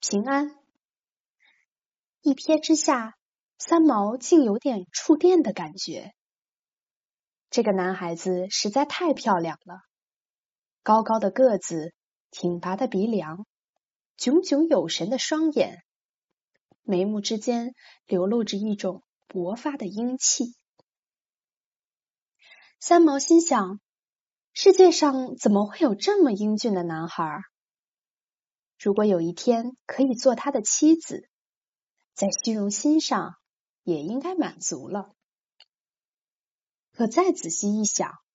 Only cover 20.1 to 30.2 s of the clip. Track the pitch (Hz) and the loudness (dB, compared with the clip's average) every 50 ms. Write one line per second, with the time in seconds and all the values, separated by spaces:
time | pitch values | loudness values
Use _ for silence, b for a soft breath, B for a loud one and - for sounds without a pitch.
20.1 | 254 262 - - - - 240 240 240 _ _ _ _ _ _ _ _ _ _ _ | -4 -2 -2 -2 -2 -2 -4 -6 -8 _ _ _ _ _ _ _ _ _ _ _
21.1 | _ _ _ _ _ _ _ _ _ _ _ _ _ _ _ _ _ _ _ _ | _ _ _ _ _ _ _ _ _ _ _ _ _ _ _ _ _ _ _ _
22.1 | _ _ _ _ _ b b b b b b b b _ - - 349 349 339 302 | _ _ _ _ _ b b b b b b b b _ 0 2 4 6 6 4
23.1 | 277 277 285 - 330 339 330 - 269 220 196 180 202 208 - _ _ _ _ _ | 4 0 2 4 4 4 4 4 0 0 -2 -4 -8 -12 -16 _ _ _ _ _
24.1 | _ _ _ _ _ _ _ _ _ - - 392 370 - 370 349 320 - 311 294 | _ _ _ _ _ _ _ _ _ 4 6 8 10 10 8 8 8 4 2 2
25.1 | 262 262 254 254 254 - - 226 202 196 208 202 - - 330 254 196 - - 381 | 2 0 -4 -6 -8 0 2 2 4 4 2 -2 -2 0 0 0 0 0 0 0
26.1 | 415 403 349 262 202 190 208 214 214 214 - 233 202 180 170 170 160 160 165 165 | 4 4 4 4 4 0 -2 -2 -2 -2 -2 -2 -2 -2 -2 -4 -6 -6 -8 -6
27.1 | - - 165 156 147 165 196 - _ _ _ _ _ _ _ _ _ _ _ _ | -6 -6 -4 -4 -6 -10 -12 -18 _ _ _ _ _ _ _ _ _ _ _ _
28.1 | _ _ _ _ _ _ _ _ _ _ _ _ _ _ - 202 196 214 214 214 | _ _ _ _ _ _ _ _ _ _ _ _ _ _ -2 0 0 2 2 2
29.1 | 190 170 165 170 175 - - 240 240 226 233 247 262 - _ - - - 277 269 | 2 0 0 -4 -6 -2 0 0 0 0 -2 -8 -12 -14 _ -10 -2 0 0 0
30.1 | 240 233 | 0 0